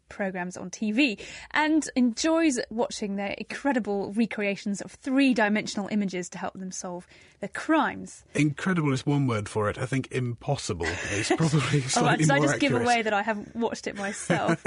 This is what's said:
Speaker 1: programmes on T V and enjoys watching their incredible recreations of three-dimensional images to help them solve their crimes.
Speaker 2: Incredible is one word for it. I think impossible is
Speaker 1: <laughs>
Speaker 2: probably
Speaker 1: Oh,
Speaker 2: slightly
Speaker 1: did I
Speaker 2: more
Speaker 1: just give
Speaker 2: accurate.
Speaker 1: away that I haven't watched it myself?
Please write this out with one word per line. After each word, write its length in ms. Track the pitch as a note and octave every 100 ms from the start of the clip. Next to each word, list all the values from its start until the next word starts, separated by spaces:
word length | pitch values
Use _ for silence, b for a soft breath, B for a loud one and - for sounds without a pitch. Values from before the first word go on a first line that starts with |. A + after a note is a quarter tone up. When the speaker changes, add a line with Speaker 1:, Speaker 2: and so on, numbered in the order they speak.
| _
Speaker 1:
programmes 480 | - G3 F#3 F3+ -
on 120 | F#3
T 220 | - G#3+
V 260 | G#3+ C#4+ G3+ B B B
and 380 | - D4+ D#4+ - -
enjoys 640 | B3 A3+ D#4+ D#4+ E4 B3 -
watching 460 | A3 - - G#3 G3
their 180 | G3+ -
incredible 720 | - - C#4 B3+ G#3 G3+ F#3+
recreations 720 | G3 A3+ - G3+ G3 - G3+
of 100 | F#3
three-dimensional 960 | - - C4 C#4 A#3+ G#3 G#3+ - - G3
images 340 | G#3 G3+ F3+ F3
to 100 | F3+
help 180 | F#3+ -
them 180 | F#3+
solve 340 | - F#3+ F3 - B B B
their 80 | G#3+
crimes. 800 | - - D#4 A3 F#3+ F#3+ - _
Speaker 2:
Incredible 580 | - D3+ C#3 - F3+ D3
is 140 | C3 -
one 220 | C#3+ C3+
word 200 | A2 G#2
for 220 | A2 G#2
it. 80 | G#2
I 80 | B2+
think 260 | C3 B2+
impossible 760 | C3 B2 A#2 - C#3 - F2+ E2 F2 -
is 140 | G2+ A2
Speaker 1:
<laughs> 100 | F#4
Speaker 2:
probably 460 | D#3+ D3+ B2+ D3 B2+
Speaker 1:
Oh, 20 |
Speaker 2:
slightly 380 | A#3 B3 - D#3
Speaker 1:
did 60 |
I 80 | C#4
Speaker 2:
more 80 | D4
Speaker 1:
just 120 | -
give 140 | C#4+
Speaker 2:
accurate. 100 | A#3+
Speaker 1:
away 180 | A#3+ A#3+
that 100 | A3
I 80 | G#3
haven't 340 | G#3+ G#3 - A3+
watched 320 | A3+ - -
it 80 | G#3
myself? 640 | G3 A3 - F3+ - E3